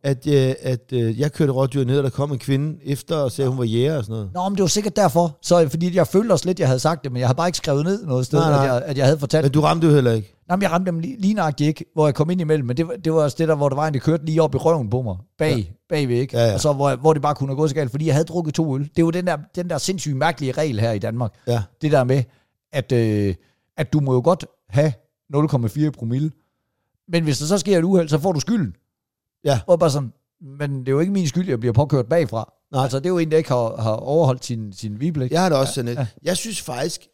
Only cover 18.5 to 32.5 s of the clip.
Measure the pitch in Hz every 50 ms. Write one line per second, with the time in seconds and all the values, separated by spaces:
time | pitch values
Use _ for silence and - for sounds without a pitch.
18.5 | 143 - 160 160 131 131 143 147 _ - 165 165 165 180 180 180 165 147 147 _
19.5 | _ 175 175 180 170 143 - - 196 180 - 151 143 131 147 139 135 - 151 131
20.5 | 123 - 156 156 120 104 110 117 113 101 95 113 113 120 123 107 _ _ _ -
21.5 | 120 117 101 - _ _ - 151 147 143 127 123 131 139 123 - _ _ _ _
22.5 | _ _ _ _ - 143 127 _ 131 120 117 110 107 104 104 101 92 - _ _
23.5 | _ _ _ _ _ - 147 - - 151 143 135 127 123 120 165 180 - - -
24.5 | _ _ _ _ 95 135 147 156 120 - _ _ _ _ _ _ 139 143 151 151
25.5 | 147 131 117 110 - 143 151 151 139 - 120 113 120 131 151 156 135 _ _ _
26.5 | _ _ _ _ _ _ _ _ _ _ _ - 170 170 165 151 143 - 143 151
27.5 | 196 202 151 202 196 170 165 180 196 185 170 151 147 156 139 190 180 147 - -
28.5 | 233 233 165 104 85 _ _ _ _ _ _ _ _ _ _ _ _ _ _ 147
29.5 | 139 117 - - 180 165 175 160 131 147 135 117 - _ _ _ _ _ 180 135
30.5 | 135 143 147 143 139 135 127 131 135 143 165 185 202 196 180 147 - 170 180 185
31.5 | 139 117 110 123 110 120 113 - - 135 120 110 160 170 151 113 - 113 107 -